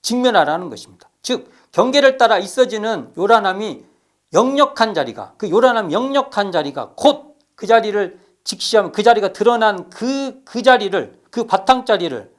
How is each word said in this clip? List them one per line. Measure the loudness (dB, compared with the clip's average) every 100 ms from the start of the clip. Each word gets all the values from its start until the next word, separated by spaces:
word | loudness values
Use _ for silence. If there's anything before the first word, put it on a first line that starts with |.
직면하라는 | -4 0 2 2 2 -2 -8
것입니다. | -14 -20 _ _ _
즉 | -6 -6 -8 _ _
경계를 | 0 2 4 4 4
따라 | 2 2
있어지는 | -2 0 0 0 -6 -6 -10 -6
요란함이 | 2 2 2 -6 -8 -12 _ _ _ _ _
역력한 | 0 0 0 0 0 -2
자리가, | -2 -6 -8 -16 _
그 | -2
요란함 | 2 4 2 -2
역력한 | -4 -2 -4 -2 -4 -2
자리가 | -4 -4 -8 -12
곧 | 0 0 0 -10 _ _
그 | _ 2
자리를 | 2 2 -4 -6 -8 _ _
직시하면 | -12 -8 0 0 0
그 | 2
자리가 | 2 4 0
드러난 | 0 0 2 0 -2 -12
그, | -8 -6 -4 -6 -12
그 | _ 0
자리를, | 4 4 2 -4 -6 _ _
그 | -8 -2
바탕 | -2 2 0
자리를 | 0 -2 -2 -8 -14